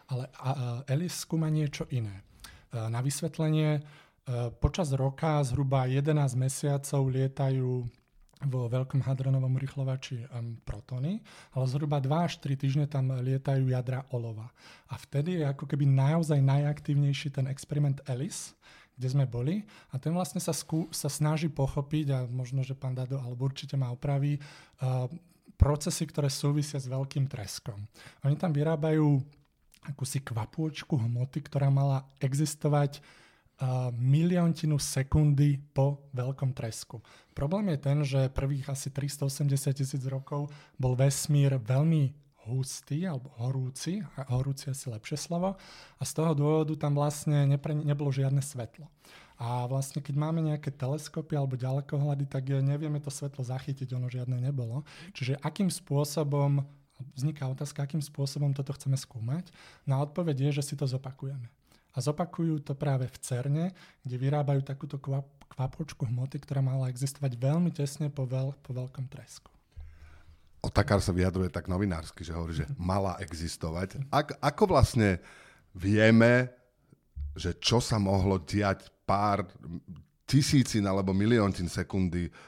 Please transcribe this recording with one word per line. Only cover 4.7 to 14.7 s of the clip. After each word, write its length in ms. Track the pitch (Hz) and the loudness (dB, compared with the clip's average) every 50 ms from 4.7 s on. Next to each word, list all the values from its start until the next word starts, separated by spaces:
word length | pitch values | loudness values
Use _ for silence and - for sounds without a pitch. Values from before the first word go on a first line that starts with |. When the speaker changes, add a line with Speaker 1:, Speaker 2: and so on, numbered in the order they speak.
| - - 170 139 | 2 2 0 0
Speaker 1:
roka 480 | 135 127 131 135 135 - 160 160 151 147 143 | 2 2 0 0 0 0 0 2 2 2 2
zhruba 400 | 120 123 135 139 131 135 135 127 | 2 2 0 2 2 2 2 2
jedenásť 480 | 127 131 139 143 156 156 147 143 131 113 | 2 2 2 2 2 4 4 2 2 2
mesiacov 800 | 127 131 135 - - - 143 139 139 139 - 147 139 135 131 127 | 0 0 0 -2 0 0 0 0 0 -2 0 0 2 2 2 2
lietajú 720 | 131 135 135 135 - 139 135 135 131 127 127 127 127 120 117 - _ _ _ _ - - _ _ - | 2 0 0 0 0 0 2 2 2 0 0 0 -2 -4 -6 -10 _ _ _ _ -20 -20 _ _ -6
vo 240 | 139 139 127 127 123 | -4 -2 -2 -2 -2
Veľkom 400 | 113 123 131 131 131 - 135 - | 0 0 0 0 0 0 0 0
hadronovom 480 | 135 135 127 131 131 135 135 131 131 131 | 0 0 0 2 2 2 2 2 2 0
urýchlovači, 720 | 131 135 135 - 139 131 131 131 131 - - 131 117 117 | 0 -2 -4 -4 -4 -2 -2 -2 -4 -6 -8 -8 -8 -8
em, 320 | - 127 120 117 120 113 113 - | -8 -8 -8 -8 -8 -10 -10 -8
protony, 560 | - 104 104 - - 131 127 135 165 208 226 - - - - - - - | -8 -8 -8 -8 -8 -6 -4 -2 -2 -2 -4 -8 -12 -20 -20 -16 -8 -4
ale 160 | 135 131 127 | -2 0 0
zhruba 320 | 127 143 156 147 147 143 | 0 0 0 0 0 0
dva 240 | 131 131 151 165 175 | 2 2 2 2 0
až 160 | 170 - - | 0 -2 -4
tri 160 | - 139 139 135 | -4 -4 -4 0
týždne 320 | 139 135 131 151 147 147 | 0 2 2 2 0 0
tam 240 | 151 135 131 131 131 127 | 0 0 0 0 0 -2
lietajú 480 | 123 131 135 135 135 143 135 135 131 127 | 0 0 0 0 0 0 2 2 2 2
jadra 320 | 127 127 120 123 127 127 135 - | 2 0 0 -2 -4 -6 -6 -6
olova. 400 | - 120 117 117 110 107 113 123 - _ - - | -6 -6 -4 -6 -8 -8 -12 -14 -16 _ -20 -20